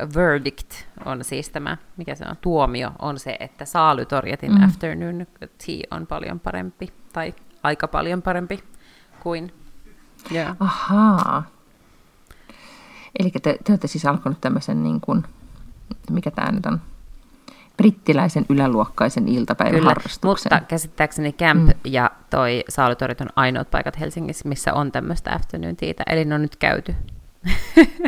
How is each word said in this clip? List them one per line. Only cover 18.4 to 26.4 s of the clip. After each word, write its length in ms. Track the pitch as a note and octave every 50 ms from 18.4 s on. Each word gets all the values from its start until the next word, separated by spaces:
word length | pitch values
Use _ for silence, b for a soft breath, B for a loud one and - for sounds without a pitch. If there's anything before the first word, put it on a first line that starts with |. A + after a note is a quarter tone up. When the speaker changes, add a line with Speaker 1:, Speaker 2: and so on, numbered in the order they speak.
| - -
Speaker 2:
yläluokkaisen 800 | C#3+ C#3 C3+ C3 A#2+ G#2+ G#2+ - - - - A#2+ - B2+ A2 -
iltapäivän 480 | B2 B2 A#2 - A2+ - - - - D#3+
Speaker 1:
Kyllä, 100 | D#3+ C#3
Speaker 2:
harrastuksen. 640 | - - - - - - - F#3 G3 - - - D3+
Speaker 1:
mutta 140 | C#3+ - -
käsittääkseni 680 | E3 D#3+ D#3+ D#3+ - - D3+ D3+ - - D3+ D3 C#3+
Camp 280 | - E3+ D#3+ D3+ E3 D#3+ D#3
Speaker 2:
Mm. 60 | - - -
Speaker 1:
ja 260 | C3 C3+ B2 A#2+ - - - - -
toi 340 | - C3+ B2+ A#2+ A#2+ A#2+ - -
Saalytorit 520 | - - C3+ B2 A#2+ - C3 B2+ B2 -
on 80 | C#3 - -
ainoat 360 | - C3 B2+ B2+ - - -
paikat 280 | - - - - - D3+
Helsingissä, 500 | D#3 D3+ - F3 D#3+ D3+ D#3+ - - D3
missä 240 | C#3+ - - C#3+ C#3+
on 180 | C#3+ C#3+ C3+
tämmöistä 400 | - C3 - - E3+ - - - -
afternoon 420 | - - - - E3 E3 E3+ F3
teatä, 280 | - E3+ E3 - - - -
eli 180 | D#3+ D#3+ D#3
ne 100 | D3+ D3+
on 60 | D3